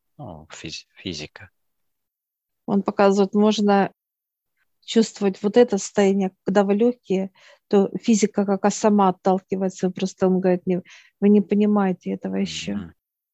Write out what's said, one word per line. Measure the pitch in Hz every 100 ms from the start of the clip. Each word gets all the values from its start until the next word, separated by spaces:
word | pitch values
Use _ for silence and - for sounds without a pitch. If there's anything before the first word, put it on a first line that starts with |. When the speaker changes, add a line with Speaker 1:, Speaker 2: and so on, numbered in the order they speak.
| _ _
Speaker 1:
Ну, | 131 78 80
физи-, | - 85 - - _
физика. | 98 78 76 - 95 _ _ _ _ _ _ _ _ _ _ _ -
Speaker 2:
Он | 202
показывает, | 190 - 202 196 196
можно | 208 208 214 202 202 196 - _ _ _ _ _ _ _ _
чувствовать | - 226 214 - 202 190
вот | 208 240
это | 240 196
состояние, | - - 196 196 190 -
когда | - 196
вы | 196
легкие, | 202 240 247 _ 190 190 - - _ _
то | 202 196 -
физика | - 214 208 - 196
как | 190 202
сама | - 220 208 190
отталкивается, | 180 190 185 - 190 190 - 185
просто | - 190 - 185
он | 185
говорит, | 185 180 -
не, | 180 - - _ _
вы | 202
не | 208
понимаете | 208 208 208 208 196 180 -
этого | 196 190 190
еще. | 190 160 - 101
Speaker 1:
Мгм. | 85 _ _ _ _